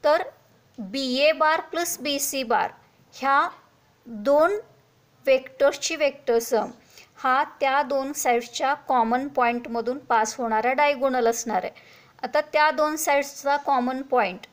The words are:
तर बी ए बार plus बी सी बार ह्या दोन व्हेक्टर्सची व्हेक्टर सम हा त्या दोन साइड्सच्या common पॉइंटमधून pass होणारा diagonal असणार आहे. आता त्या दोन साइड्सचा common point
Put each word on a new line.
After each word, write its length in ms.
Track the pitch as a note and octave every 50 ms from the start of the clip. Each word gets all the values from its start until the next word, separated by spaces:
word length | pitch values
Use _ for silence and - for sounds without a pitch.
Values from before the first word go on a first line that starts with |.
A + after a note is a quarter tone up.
| -
तर 200 | D4 D4+ F4 F#4 - - _ _ _ _ _ _ _ _
बी 300 | - G#3+ F#3 G#3 C4+ C4+ B3+ B3 C4
ए 120 | C#4+ D4+
बार 300 | D#4+ - D#4 D#4 D#4+ E4 E4 -
plus 260 | - E4 F4 E4+ - -
बी 160 | B3+ D4 C#4 C#4
सी 240 | C#4 - - C4+ C4
बार 280 | A3 - - - - - - _ _ _ _ _ _ -
ह्या 340 | - B3+ C4+ C#4 C#4+ E4 F4+ - - _ _ _ _ _ _ _ _ _
दोन 500 | A#3+ A#3 G#3 G#3 C#4 C#4+ D4 D#4 F4 G4+ G#4 - _ _ _ _ _ _ _ _ _ _ _ _
व्हेक्टर्सची 680 | C4+ C4 C4 C4 - - - C#4 C#4 - - - - E4
व्हेक्टर 440 | D4+ D4+ C#4 C#4 - - - A#3 A#3
सम 320 | A#3 - C4 G#3+ G3 - - - _ _ - - - _ _
हा 260 | - - C4 B3+ C4+ D4+ D4 - -
त्या 220 | C#4 C4+ C4 C#4+
दोन 300 | D4 B3 C#4+ C4+ C4+ C#4 D4
साइड्सच्या 600 | - - C4 A#3+ A#3 A#3+ A#3+ - - D4 C4 C#4+
common 540 | C#4+ - - C4+ B3 A3+ A3+ A#3 B3+ C4+
पॉइंटमधून 680 | C#4+ C#4 C4+ B3 A#3 A#3+ A#3+ A#3+ - A#3 A#3 A3+ A#3 B3+
pass 380 | C#4+ - - - G#4+ G4+ - -
होणारा 380 | - A#3+ A3+ A3 A3 A3+ B3 C4
diagonal 540 | C4 D4 C#4+ D4 B3 C4+ C4+ B3+ B3+ A#3
असणार 360 | A3+ A#3 - - A3+ G#3+ - -
आहे. 80 | - - - - - - - _ _ _ - -
आता 180 | B3 B3+ D4
त्या 300 | D4+ - - D4+ D4+ D#4
दोन 240 | D4 C#4 D4+ D4+ D#4
साइड्सचा 600 | D4+ - - C#4+ C#4 C#4+ C#4 - - - C#4 C#4+
common 440 | C#4+ C#4+ - C#4 B3+ B3 B3 C4 C4
point 460 | C4+ C4+ C4 B3 G#3+ F#3 F#3 - - _